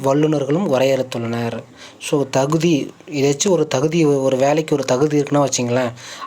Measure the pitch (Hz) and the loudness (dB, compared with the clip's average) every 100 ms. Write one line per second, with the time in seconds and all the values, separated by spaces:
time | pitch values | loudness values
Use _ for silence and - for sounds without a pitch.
0 | 135 143 156 147 131 160 196 127 135 131 | 0 2 2 0 0 -2 0 2 2 2
1 | 127 123 117 117 117 - - - - - | -2 -6 -4 -4 -4 -6 -12 -20 -20 -16
2 | - 151 131 131 139 165 170 139 - - | -2 -2 0 0 0 0 2 0 -2 -12
3 | - 147 139 143 202 165 151 131 156 170 | -8 0 0 2 0 0 0 0 0 2
4 | 151 139 135 131 139 156 160 143 123 127 | 2 2 2 2 2 2 0 -2 0 0
5 | 151 147 139 143 139 - 123 123 123 123 | 2 0 0 0 2 0 -2 -2 -2 -6
6 | - - | -16 -16